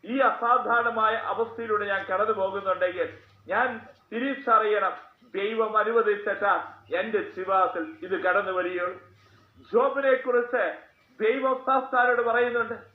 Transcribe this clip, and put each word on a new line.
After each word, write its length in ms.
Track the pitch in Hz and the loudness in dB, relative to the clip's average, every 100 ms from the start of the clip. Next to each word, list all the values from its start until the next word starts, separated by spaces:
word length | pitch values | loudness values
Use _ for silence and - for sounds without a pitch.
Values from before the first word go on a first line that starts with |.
| 185 | -4
ഈ 140 | 262 | 0
അസാധാരണമായ 920 | 247 - 233 240 220 233 233 220 214 | 2 2 2 2 2 0 0 0 0
അവസ്ഥയിലൂടെ 720 | 220 - 196 226 - 233 208 202 | 0 -4 -4 -4 -4 -2 -2 0
ഞാൻ 200 | 196 190 | -4 -2
കടന്നു 260 | 190 214 | 0 0
പോകുന്നുണ്ടെങ്കിൽ 840 | 208 190 196 190 180 180 175 165 - _ _ - | 0 -2 -2 -2 0 -2 -2 -6 -8 _ _ -4
ഞാൻ 340 | 202 254 226 - - _ | -2 0 -4 -14 -20 _
തിരിച്ചറിയണം, 800 | 220 269 262 - 226 214 208 190 - - _ _ 190 | -4 -4 -4 2 4 4 2 0 -4 -16 _ _ -4
ദൈവം 420 | 202 226 220 214 | -2 0 2 2
അനുവദിച്ചിട്ടാ 960 | 214 233 208 202 214 196 202 170 - - _ 170 | 2 2 2 0 -2 0 0 0 -4 -16 _ -4
എന്റെ 220 | 220 208 | -2 -2
ജീവിതത്തിൽ 800 | - - 185 190 185 175 160 - | -4 -8 0 2 2 0 -8 -10
ഇത് 200 | 180 190 | -6 -2
കടന്നു 300 | 180 185 190 | 2 2 0
വരികയുള്ളൂ. 480 | 185 175 180 180 185 - _ _ _ _ _ - | -2 -2 -4 -6 -8 -18 _ _ _ _ _ 0
ജോബിനെ 400 | 233 269 269 269 | 2 2 2 2
കുറിച്ച് 640 | 254 254 240 240 240 175 - - _ _ - | 2 2 0 2 -2 -2 -4 -16 _ _ -2
ദൈവം 420 | 214 262 262 262 262 | 0 2 0 0 2
സാത്താനോട് 560 | 262 254 254 247 240 | 0 2 2 4 2
പറയുന്നുണ്ട് 520 | 233 233 240 240 226 226 - | 2 2 2 0 -4 -6 -14